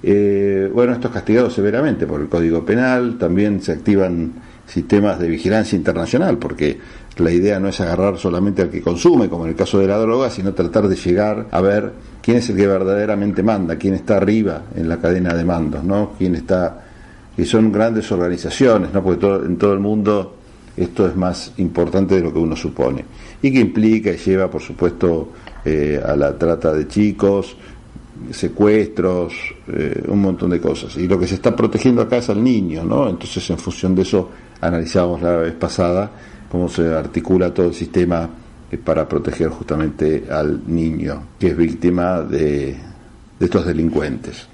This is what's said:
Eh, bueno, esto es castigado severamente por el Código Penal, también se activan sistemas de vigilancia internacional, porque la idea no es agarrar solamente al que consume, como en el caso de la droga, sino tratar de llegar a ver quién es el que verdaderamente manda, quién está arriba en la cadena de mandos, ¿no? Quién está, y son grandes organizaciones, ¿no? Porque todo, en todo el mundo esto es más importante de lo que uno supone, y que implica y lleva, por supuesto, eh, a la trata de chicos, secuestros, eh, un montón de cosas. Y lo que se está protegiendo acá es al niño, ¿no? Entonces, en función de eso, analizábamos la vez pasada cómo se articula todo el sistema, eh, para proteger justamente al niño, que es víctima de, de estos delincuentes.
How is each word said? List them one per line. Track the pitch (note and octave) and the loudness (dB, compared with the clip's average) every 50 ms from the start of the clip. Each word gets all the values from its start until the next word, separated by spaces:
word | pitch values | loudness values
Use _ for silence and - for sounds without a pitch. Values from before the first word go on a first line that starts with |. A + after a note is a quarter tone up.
| - | 2
Eh, | F#2 G2+ G2+ G#2 G2+ G2+ G2 G2+ G2+ G2 F#2+ G2 G2 G#2+ | 4 4 4 4 4 2 2 2 2 2 0 0 0 2
bueno, | A#2 B2 B2 | 2 2 2
esto | B2 A#2+ - | 2 -2 -4
es | A#2 - | -4 -4
castigado | G2 - - G#2+ A#2+ B2+ A#2 | -4 0 2 4 4 4 2
severamente | - - G2 G#2 G#2 A#2+ D3 D3+ G#2 - E2+ | 0 0 0 0 2 2 0 0 0 -2 -2
por | D2 D#2 D2 | -4 -2 -4
el | D2 | -4
Código | - - E2+ E2+ E2 E2 E2 D#2 | -2 0 0 2 2 2 0 0
Penal, | D#2+ G#2 A#2+ B2+ B2+ B2+ B2 B2 A#2+ - | 0 0 2 2 2 2 0 0 -2 -2
también | - F#2 E2+ F2 F#2+ G#2 G#2 G#2 F#2 | -2 -2 0 2 2 2 2 0 -2
se | - - | -2 -4
activan | E2 D2 - G#2+ G#2 G2 F#2+ F#2 F2 E2+ E2 E2 E2 - - - - - - | -6 -2 0 2 4 4 2 2 0 -2 -4 -6 -8 -12 -20 -20 -20 -20 -20
sistemas | - - F2+ E2+ E2+ F#2+ G#2 G2+ G#2 F2 | -8 -6 -6 0 2 2 2 4 2 0
de | D#2 F2 E2+ | 0 -2 -2
vigilancia | E2 D2+ - F#2+ G#2 A2 G#2 - - | -2 -2 0 0 2 2 0 0 -2
internacional, | F2+ D2+ - E2 E2 E2 D#2+ - B2+ E3 F#3 - | 0 0 0 -2 -2 -2 -2 0 0 2 2 0
porque | - D#2 D2 - - D2+ D2 - - - - - - - - - | -2 -2 -8 -4 -2 -2 -2 -2 -4 -10 -20 -20 -20 -20 -20 -2
la | - E2+ E2 | 0 2 2
idea | E2+ F2 F#2 G#2 G#2 F#2+ | 4 4 4 2 2 0
no | F#2+ | -2
es | G2 - - | -4 -2 -2
agarrar | G2 E2+ E2+ E2+ F#2 G2+ F#2+ | -2 -2 0 0 0 0 0
solamente | E2+ - F#2+ E2+ F2 F#2+ G2+ F#2+ F#2 | 0 -2 -2 0 0 0 0 2 0
al | F#2 E2+ | 0 0
que | - E2+ | -2 -4
consume, | - E2 F2 F2 - F3 E3+ C3+ A2 F2+ | -2 -2 -2 4 4 4 6 6 2 2
como | F2 F2 E2 | -2 -4 -4
en | D#2+ | -6
el | D#2+ | -2
caso | - G2 - - G2 | -2 -2 0 2 2
de | G2 | 2
la | F#2+ G2+ | 4 2
droga, | G#2+ A2+ A2 A2+ B2+ C3+ A#2+ | 2 2 2 2 0 0 -2
sino | - - F#2 G2 F#2+ | -4 -4 -4 -4 -2
tratar | - F2+ E2+ - A2 G#2 | -2 -2 0 2 2 2
de | G2+ F#2 | 2 0
llegar | - - F2+ F2 F#2+ G#2 G#2+ G#2+ G#2+ - - | 0 0 0 0 2 2 0 -2 -4 -8 -4
a | - E2+ | -2 0
ver | F#2 G2 G2+ G#2+ G2+ G2+ - - - - - - | 2 2 2 2 -2 -4 -10 -14 -18 -20 -20 -6
quién | - - A#2 | 0 2 2
es | A#2+ A#2+ - | 2 2 0
el | G2+ | 0
que | F#2 G2+ | 2 4
verdaderamente | G2 G2 F#2+ F#2+ F#2+ G2 G2+ G#2 G#2+ G#2+ G2+ G2+ G#2 F2+ F2+ F#2+ | 4 4 2 2 0 0 0 0 0 0 0 0 -2 0 0 2
manda, | A2 A2 G2+ F#2 E2 E2 | 2 2 0 0 -2 -4
quién | D#2 F2+ G2 F#2+ | -2 0 -2 -2
está | F2+ - - G#2+ | -2 0 2 2
arriba | G2 G2 F#2+ G#2+ A2+ G#2+ G2 D#2 D2+ - - - | 2 4 2 2 2 2 0 -2 -6 -10 -12 -8
en | F2+ E2 | -4 -2
la | D#2+ E2+ | -2 -2
cadena | E2 - E2+ F2+ F#2 F2+ F2+ E2+ | 0 0 0 2 2 0 0 0
de | E2+ E2 | 0 0
mandos, | F2+ F2 E2+ D#2+ D2+ - C#2+ D2 | 0 0 0 -2 -2 -4 -4 -2
¿no? | F2+ G2 G2+ G#2 G2+ - | -2 0 0 -2 -2 -4
Quién | - F#2+ F#2 F2 | -2 -2 0 0
está, | D2 B1+ - F#2+ F#2 F2 E2 - - - - - - - - - - - - - | -2 0 0 0 0 0 -2 -4 -8 -20 -20 -20 -20 -20 -20 -20 -20 -20 -12 -4
y | - F2 | -4 -2
son | - - A2 A2 A2 | 2 4 4 4 4
grandes | G2 G#2 A2 A#2 A2+ A2 G#2+ - | 4 2 2 2 0 -2 -2 -2
organizaciones, | G#2 F2+ F2 F2 F2+ F2+ - D#2+ - - C3+ B2+ A2+ G#2 F#2 - - | -2 0 0 0 -2 -4 -6 -8 0 4 4 6 6 4 2 0 -2
¿no? | G2 F2+ | 0 2
Porque | F#2+ F2 E2 | 2 0 2
todo, | F#2 G2+ G2 F#2+ C2 | 2 2 2 0 0
en | D#2 F2+ | -2 -2
todo | F2 G2 G2+ G2+ | 0 2 2 2
el | G2 | 2
mundo | G2 G#2 G#2+ G#2+ G#2 G#2 G#2 G2+ F#2 - - - - - - - - - - | 0 0 0 0 2 2 0 0 -2 -6 -12 -20 -20 -20 -20 -20 -20 -16 -4
esto | - F#2 F2+ - - G2+ | -4 -4 -4 0 2 2
es | F2 D#2 | 2 2
más | F#2 F2+ F#2 F2+ - - - - | 0 0 0 -2 -4 -8 -14 -4
importante | - F#2 E2+ - F2 E2+ D#2+ E2+ F#2+ G2 F2 F#2+ | -4 -4 -2 2 0 0 2 2 0 2 4 2
de | F#2 | 2
lo | E2+ E2 | 2 0
que | D2+ E2 | 0 0
uno | E2 D#2+ D#2 | 0 0 -2
supone, | - - D#2+ - - C2 B1+ C#2 C2 - - - - - - - - | -4 -6 -8 -2 0 0 0 0 -4 -8 -12 -16 -20 -20 -20 -10 -2
y | - C#3 | 0 2
que | C3 C3 | 4 4
implica | B2 F#2+ - G#2+ G#2+ A2 A2 A2 A2 G#2 | 2 4 2 2 4 4 4 4 2 -2
y | F2 | -2
lleva, | E2 - G2 F#2+ F#2+ F#2+ F2 | -2 0 0 2 2 2 0
por | - D#2 | -2 -6
supuesto, | - - E2 - F2 E2+ - - - F2+ E2 D#2+ D2 - - - - - - - - | -10 -10 -4 0 0 0 2 2 2 2 2 2 -2 -6 -14 -20 -20 -20 -18 -6 -2
eh, | D2+ D#2 D2+ D2 D2+ D2 C#2+ - | -2 0 0 0 0 0 -2 0
a | - D2 | 0 2
la | D2 C#2+ C#2+ C#2+ | 2 2 0 0
trata | C#2+ E2+ E2 E2+ D#2+ - D#2+ D#2 | 0 2 0 0 2 2 0 0
de | D#2 D2+ | 0 -2
chicos, | C#2+ - G#2 G#2 G#2 F#2+ F#2+ G2+ G2 G2 G2 F#2 - - - - - - - - - - - - - - - B1+ B1+ | -2 0 2 2 2 2 2 2 2 2 2 -2 -4 -10 -20 -20 -20 -20 -20 -20 -20 -20 -20 -20 -20 -18 -16 -14 -12
secuestros, | - - - E2+ E2 - G2+ G#2 G#2+ A2 G2+ - - - F2 F2+ F2+ F2+ F2 D#2+ - - - - - - - | -8 -4 -4 -4 0 4 4 6 6 4 2 0 -2 -2 0 0 0 0 -2 -4 -6 -8 -10 -10 -12 -12 -12
eh, | - - - D2+ D2 - - - | -8 -4 -4 -2 -2 -4 -4 -4
un | - - G2+ | 0 2 2
montón | G2 G2 F#2 F2 - F2+ | 2 2 0 0 0 0
de | F2 E2 | 0 0
cosas. | - D#2 C#2+ - - - - | 0 -2 -2 -2 -6 -10 -6
Y | C#2+ F2+ | -4 0
lo | F2+ G2 F2 | 0 2 2
que | F2+ | 2
se | F2 F#2+ | 0 -2
está | F#2+ - A#2+ A2 | 0 0 0 2
protegiendo | - A2+ A2 - G#2+ - C3 B2 A#2+ | 2 0 0 0 2 4 4 4 4
acá | A2 A2 B2 | 2 2 0
es | B2 A#2+ - | -2 0 0
al | G2+ G#2 | 0 2
niño, | A#2 C3 B2 A2 F#2+ F2 D#2 D#2+ E2 | 2 2 2 2 0 -2 -4 -4 -2
¿no? | F2 A#2 C#3 C#3+ A2+ | 0 0 0 0 0
Entonces, | F2+ E2+ - - - F#2 - - | -2 -6 -8 -8 -8 -8 -4 -4
en | F2 | -6
función | D#2 - - E2 - - F#2 F#2+ | -4 -4 -8 -8 -2 0 0 2
de | F#2 F#2 | 2 2
eso, | - - F#2+ F2+ - - - - - - - | 2 2 0 0 0 -8 -20 -20 -20 -12 -4
analizábamos | - E2+ F2 E2 D#2+ E2 - G2 F2 F2 E2+ D#2 | -2 -2 0 -2 -4 0 0 2 2 2 0 -2
la | E2+ E2+ F2 | 0 0 2
vez | E2+ E2 E2 D#2+ | 2 0 -2 -2
pasada | - - E2 - - F#2 F2 F2 F#2 G2+ G#2+ - - - - - - - - | -4 -6 -4 0 0 0 2 2 0 -2 -4 -8 -18 -20 -20 -20 -20 -14 -6
cómo | - F2 F2 | -4 -4 -2
se | E2+ - - E2 E2 D#2+ | -2 0 0 0 0 0
articula | D#2+ D2+ D2+ - G#2+ D#2 - F#2+ F#2+ F#2 F2 E2+ | -2 -4 -2 -6 -6 0 2 2 2 2 2 2
todo | - F2+ | 2 0
el | F2 D#2 | 0 0
sistema, | - E2+ D#2+ - G2 F2 E2+ F2 E2 E2+ E2 - - - - - - - - | -4 -10 -2 0 0 2 2 0 -2 -2 -6 -10 -16 -20 -20 -20 -20 -14 -12
eh, | - | -12
para | - - F2 D#2 D#2+ D2+ | -8 -2 -2 0 0 0
proteger | - D#2+ D2 D2 D#2+ D2+ - E2 D#2+ | 0 -2 -2 -2 -4 -2 -2 -2 -2
justamente | D2+ - C#2 - D2+ D#2 D#2 D2+ C#2+ - D#2 D#2 D#2 - - - | -2 -6 -6 -4 -4 -2 -2 -4 -2 0 0 0 0 -2 -4 -4
al | C2+ D#2 D2+ D2+ D2 - - | -4 -2 -2 -2 -2 -4 -4
niño, | - E2+ E2+ D#2+ D#2+ D#2+ D#2 D#2+ - C#2+ D2 D#2 - - - | -4 -2 -2 -2 -2 -2 -4 -4 -6 -6 -8 -12 -16 -6 0
que | F#2 | 0
es | F2+ D2+ | 0 2
víctima | E2 E2+ E2 E2 E2+ - F2 F2+ F2 F2 F2+ F#2 F2 | 2 0 0 0 0 0 2 2 2 0 0 0 -2
de, | D2+ D2 C#2 C#2+ D#2+ D2 D2 C#2+ C#2 C2 C2+ C2+ - - - - - - - - - - - - | -2 -2 -2 0 0 0 0 -2 -4 -4 -8 -10 -14 -18 -20 -20 -20 -20 -20 -20 -20 -20 -6 -2
de | F2 | -2
estos | F2 - G2 E2 | 0 0 0 0
delincuentes. | - E2 D#2 E2 E2 D#2 D2+ D2+ D2+ B1+ - - - - - - - | 0 -2 0 0 0 0 0 -2 -2 -6 -8 -10 -14 -16 -16 -20 -20